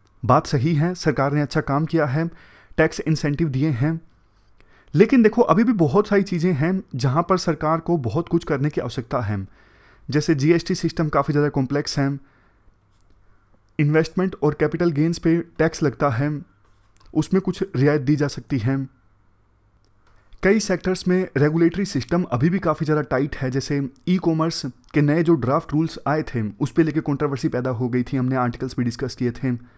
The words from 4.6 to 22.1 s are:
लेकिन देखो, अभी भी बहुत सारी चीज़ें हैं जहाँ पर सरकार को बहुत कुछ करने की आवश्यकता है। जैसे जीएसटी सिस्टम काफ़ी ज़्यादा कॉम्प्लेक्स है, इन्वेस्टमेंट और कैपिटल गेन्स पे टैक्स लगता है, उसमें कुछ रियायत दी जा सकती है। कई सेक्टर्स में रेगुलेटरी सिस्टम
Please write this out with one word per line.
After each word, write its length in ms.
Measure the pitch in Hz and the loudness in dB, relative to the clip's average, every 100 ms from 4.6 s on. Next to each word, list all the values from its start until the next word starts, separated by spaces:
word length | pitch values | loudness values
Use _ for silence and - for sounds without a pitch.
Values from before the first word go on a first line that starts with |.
| _ _ - | _ _ 0
लेकिन 280 | 147 226 269 | 4 6 6
देखो, 200 | 220 233 | 4 4
अभी 220 | - 165 | 4 4
भी 80 | 233 | 2
बहुत 360 | 220 151 185 208 | 2 2 2 2
सारी 140 | 202 | 0
चीज़ें 300 | 196 175 175 | 0 0 0
हैं 300 | 139 165 190 - | 0 0 -2 -6
जहाँ 320 | 131 131 147 170 | -4 -2 0 0
पर 100 | 180 | 0
सरकार 420 | - 151 156 160 | 0 -2 -2 -2
को 160 | 165 170 | 0 -2
बहुत 320 | 123 135 170 | -2 -4 -2
कुछ 160 | 170 | -2
करने 260 | - 139 147 | 0 -2 -2
की 100 | 160 | -2
आवश्यकता 400 | 123 135 120 131 | -4 -6 -4 -4
है। 280 | 104 101 98 - _ _ _ _ - | -2 -4 -8 -16 _ _ _ _ -4
जैसे 240 | 139 147 | -2 0
जीएसटी 400 | 151 151 170 - | 2 2 2 0
सिस्टम 340 | 180 165 - 156 | -4 -2 -2 0
काफ़ी 240 | 143 143 | 0 0
ज़्यादा 160 | 147 147 | 0 0
कॉम्प्लेक्स 500 | 139 127 143 147 143 | 0 -2 -2 -2 -2
है, 200 | 139 139 - _ _ _ _ _ _ _ _ _ _ _ _ _ _ - | -2 -4 -12 _ _ _ _ _ _ _ _ _ _ _ _ _ _ -2
इन्वेस्टमेंट 560 | 147 156 160 - 185 - | 2 2 0 -2 -2 0
और 140 | 151 147 | -2 0
कैपिटल 300 | 151 165 175 | -2 0 0
गेन्स 280 | 143 165 170 | 2 0 0
पे 200 | 165 165 | 0 0
टैक्स 440 | - - 160 - | 0 0 0 0
लगता 280 | 147 - 143 | -2 0 0
है, 320 | 117 147 151 - _ _ _ _ _ - | 0 -2 -4 -10 _ _ _ _ _ -6
उसमें 280 | - - 190 | -4 0 0
कुछ 220 | 190 - - 123 | 0 -4 -4 2
रियायत 240 | 143 151 | 2 2
दी 160 | 127 147 | 2 2
जा 120 | 143 | 0
सकती 300 | - - 135 | -4 -4 -2
है। 300 | 110 135 135 _ _ _ _ _ _ _ _ _ _ _ _ _ _ - | 0 -2 -4 _ _ _ _ _ _ _ _ _ _ _ _ _ _ -2
कई 180 | 185 214 | 2 2
सेक्टर्स 480 | - 180 185 185 180 | 2 -2 -2 -2 0
में 200 | 185 185 131 | 0 0 2
रेगुलेटरी 480 | 151 165 165 190 | 2 4 2 2
सिस्टम 380 | 196 135 - | -2 -4 -2